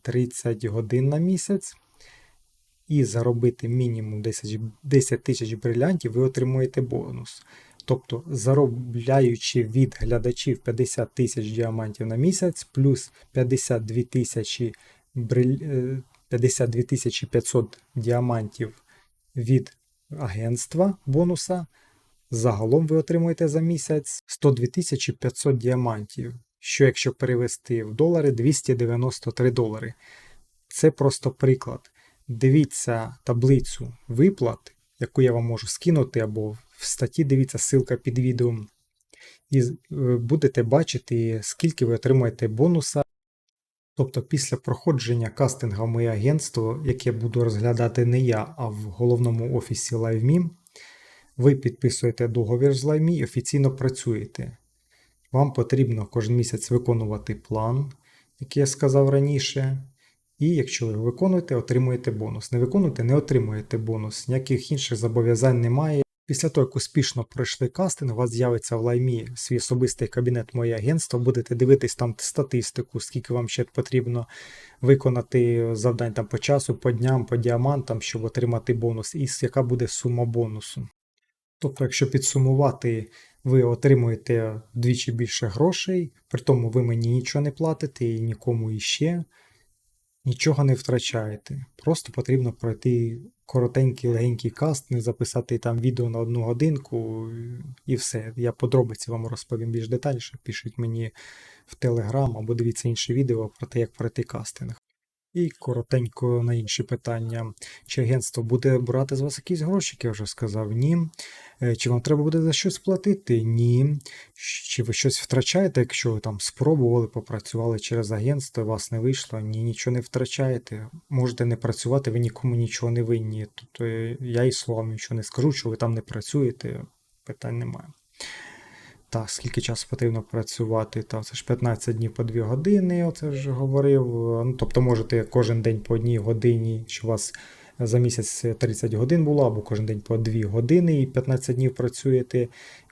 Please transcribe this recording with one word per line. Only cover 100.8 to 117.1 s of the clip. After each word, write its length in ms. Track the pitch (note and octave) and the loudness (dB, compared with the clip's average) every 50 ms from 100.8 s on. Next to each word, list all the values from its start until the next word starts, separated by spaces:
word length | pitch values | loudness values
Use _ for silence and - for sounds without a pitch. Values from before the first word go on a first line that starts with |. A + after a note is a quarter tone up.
| A#2 A2+ A2+ A#2 A2+ A2 - - - - - - - - - _ _ | -6 -4 -4 -4 -6 -6 -8 -14 -20 -20 -20 -20 -20 -20 -20 _ _
в 100 | - - - - | -20 -8 -2 0
Telegram 540 | B2 A#2 A#2 G#2+ G#2 A#2+ C#3 C3+ B2 A2+ A2 | 0 0 0 0 0 0 0 0 0 -2 -4
або 160 | A2 A2 A#2 | -4 -4 -2
дивіться 340 | A#2 A#2 A#2 A2 - - B2 | 0 0 -2 -2 -2 -2 -2
інші 260 | A#2 - - - A#2+ | -2 -2 -2 -2 0
відео 360 | C3 C#3 B2 A#2 A2+ A2 G#2 - - | 0 2 2 0 0 -2 -6 -8 -10
про 80 | A#2 | -10
те, 140 | - - B2 | -4 -2 -2
як 120 | A2+ - _ | -2 -2 _
пройти 300 | - A#2 A#2 - - A#2 | -6 -6 -6 -4 -4 -6
кастинг. 520 | - - A2 A2 - - - C3 A#2 A#2 - _ _ _ _ _ _ _ _ _ _ - | -6 -6 -10 -10 -10 -12 -12 -10 -10 -12 -12 _ _ _ _ _ _ _ _ _ _ -4
І 160 | F3 F3 D#3 | -2 -2 -2
коротенько 920 | - - - C3+ B2 A#2+ A#2 - C3+ B2+ A#2+ A2 - - B2 B2 B2 A#2+ A#2 | -4 -6 -6 -4 -4 -4 -2 0 0 0 0 -2 -4 -2 -2 0 0 2 0
на 120 | A#2+ A#2+ | 0 0
інші 280 | A#2 A2 G#2 - - A#2+ | -2 -2 -4 -4 -4 -4
питання. 720 | - B2 A#2 - A#2+ A#2 A2+ A2+ A2+ A2+ A#2 A2+ A2 G2+ - - - - - _ | -4 -6 -6 -4 -4 -6 -4 -4 -6 -6 -6 -6 -8 -10 -14 -18 -20 -20 -18 _
Чи 160 | - - - B2 | -8 -2 0 0
агентство 400 | A2+ C3 B2+ A2+ - - A#2+ A#2 | 2 2 0 -2 -4 -4 -4 -2
буде 360 | A2 B2 A#2+ B2 C3+ C3 B2+ | 0 0 2 4 4 2 2
брати 380 | B2+ A#2+ B2 C3 C#3 C3+ C#3 | 2 0 0 0 0 0 -2
з 40 | C3 | -2
вас 180 | C3+ D3 - - | -2 -4 -6 -6
якісь 220 | - - F3+ D#3+ | -6 -4 -2 -2
гроші, 360 | D#3 E3 F#3+ G3 - - - - | 0 0 0 0 0 -2 -6 -4
як 60 | - | -4
я 60 | A#2 | -4
вже 160 | G#2+ G2+ G#2+ | -4 -4 -6
сказав? 460 | G2+ - - A#2+ A2 G2+ A2 A2 G#2 A2 | -8 -6 -6 -6 -4 -2 -2 -4 -2 0
Ні. 240 | A#2 C3 D3+ E3+ F3 E3 D#3+ - - - - - - - - - - C3 | 0 2 2 2 2 0 -2 -6 -12 -18 -18 -18 -20 -20 -18 -8 -4 0
Е, 140 | B2 A2+ | 0 0
чи 140 | - - B2+ | 0 0 0
вам 100 | A#2+ A#2+ | 0 2
треба 220 | - - D3+ C#3+ D3 | 2 2 2 2 2
буде 200 | D#3 D#3 E3 D#3+ | 2 2 2 2
за 100 | D#3+ D3 | 2 2
щось 260 | - - G3 F#3 - | 2 0 -2 -2 -2
платити? 640 | - F#3+ F#3+ F#3 - G3+ G3 G3 - - A#2+ A2+ A2 | -2 -2 -2 0 2 2 0 0 2 2 2 2 2
Ні. 420 | A2+ A2+ A#2 A#2+ A#2+ A#2+ B2+ C3+ D3 D3 C#3+ - - - - - - _ | 2 2 4 4 4 6 4 4 4 2 -2 -6 -10 -20 -20 -20 -20 _
Щ-, 280 | - - - - - - - | -12 -10 -8 -8 -8 -8 -6
чи 140 | - - A#2 | -4 -4 -2
ви 100 | A2+ G#2+ | -2 -2
щось 280 | - - C3+ - - | 0 0 0 0 -2
втрачаєте, 600 | - - - C3 B2 - - F3+ G3 F3+ - C3+ | -4 -2 0 0 0 2 2 2 2 2 2 2
якщо 320 | A#2+ - - - - A#2+ A2 | 0 0 0 -4 -2 -2 -2
ви 80 | G#2+ | -2
там 200 | - A2+ G#2 G2+ | -2 -4 -6 -6
спробували, 640 | - - - - B2+ D3 D#3+ D3 B2 A#2+ A#2+ A#2+ A2+ | -6 -6 -4 0 2 4 4 4 4 4 4 4 2
попрацювали 720 | A2 | 0